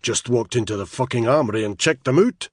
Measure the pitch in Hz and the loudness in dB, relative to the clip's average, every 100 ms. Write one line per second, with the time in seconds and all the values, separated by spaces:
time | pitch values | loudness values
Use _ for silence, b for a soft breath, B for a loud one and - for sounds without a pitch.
0 | - 117 - 120 113 123 107 104 95 - | -2 -4 0 0 0 -2 -2 -4 -6 -4
1 | 127 123 117 143 127 104 107 101 - 151 | -4 0 2 2 2 0 -2 -2 -2 0
2 | - 135 226 - - | 0 4 4 2 -14